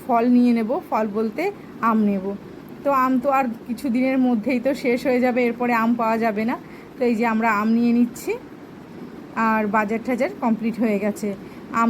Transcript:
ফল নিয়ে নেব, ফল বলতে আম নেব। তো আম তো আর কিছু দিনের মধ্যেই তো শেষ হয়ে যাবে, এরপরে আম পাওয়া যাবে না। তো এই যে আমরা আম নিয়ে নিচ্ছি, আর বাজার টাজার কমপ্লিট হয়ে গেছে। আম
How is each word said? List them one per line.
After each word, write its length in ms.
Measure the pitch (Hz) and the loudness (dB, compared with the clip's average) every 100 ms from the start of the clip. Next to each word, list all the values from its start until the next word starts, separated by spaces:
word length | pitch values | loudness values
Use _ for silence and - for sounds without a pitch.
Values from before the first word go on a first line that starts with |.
ফল 220 | - 233 247 | 0 2 6
নিয়ে 220 | 247 247 | 6 6
নেব, 160 | 233 220 320 - | 4 2 -2 -2
ফল 160 | 240 220 | -2 0
বলতে 360 | 208 220 214 392 403 - - | -2 -4 -2 -4 -4 -16 -2
আম 160 | 226 220 208 | 2 4 2
নেব। 160 | 196 196 202 - - - - | 0 -4 -8 -12 -18 -16 -4
তো 80 | 277 | 0
আম 200 | 269 262 262 | 2 2 2
তো 80 | 277 | 2
আর 160 | 269 254 220 - | 2 0 -4 -8
কিছু 200 | 220 285 | -6 -2
দিনের 280 | 240 262 262 | 0 2 2
মধ্যেই 420 | 247 233 240 247 | 4 2 2 0
তো 120 | 269 269 | 0 0
শেষ 240 | 247 240 285 | 0 0 2
হয়ে 120 | 247 254 | 2 2
যাবে, 140 | 240 | 2
এরপরে 300 | 240 233 240 | 0 0 0
আম 180 | 233 226 240 | 2 2 2
পাওয়া 220 | 226 226 | 0 0
যাবে 260 | 226 208 226 | 0 0 -2
না। 100 | 330 - - - | -4 -8 -18 -16
তো 80 | - 247 | -2 0
এই 100 | 214 | 2
যে 100 | 233 | 2
আমরা 160 | 220 226 208 | 2 2 2
আম 80 | 220 226 | 2 4
নিয়ে 140 | 240 | 4
নিচ্ছি, 380 | 240 240 - - 466 - - - - - - - - - 220 226 | 4 2 0 -6 -6 -8 -18 -18 -20 -18 -16 -16 -16 -12 -2 0
আর 160 | 220 208 | 2 2
বাজার 340 | 220 208 226 | 0 0 -2
টাজার 280 | 247 233 320 415 | -2 -2 -2 0
কমপ্লিট 340 | 240 220 226 202 | 0 0 -2 0
হয়ে 180 | 233 202 | 0 0
গেছে। 300 | 208 202 208 190 - - - | -2 -2 -6 -6 -12 -16 -6
আম 160 | 226 | 0